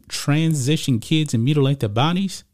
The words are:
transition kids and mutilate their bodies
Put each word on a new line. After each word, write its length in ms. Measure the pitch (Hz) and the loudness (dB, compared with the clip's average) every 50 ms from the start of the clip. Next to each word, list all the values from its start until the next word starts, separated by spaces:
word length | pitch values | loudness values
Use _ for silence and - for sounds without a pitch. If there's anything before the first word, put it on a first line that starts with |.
| _ - | _ -12
transition 920 | - - - - 143 156 160 160 160 143 120 127 156 156 - - 127 107 | -12 -6 -2 0 0 2 2 0 0 0 0 0 0 0 0 0 -2 -2
kids 340 | - - 160 156 156 147 - | 0 0 0 0 2 0 0
and 100 | 113 117 | 0 2
mutilate 380 | 135 156 147 135 135 143 139 | 2 2 2 2 2 2 0
their 80 | - 107 | -2 -2
bodies 560 | 104 117 135 160 175 185 196 185 - - - _ | 0 0 0 2 2 0 -2 -4 -6 -10 -16 _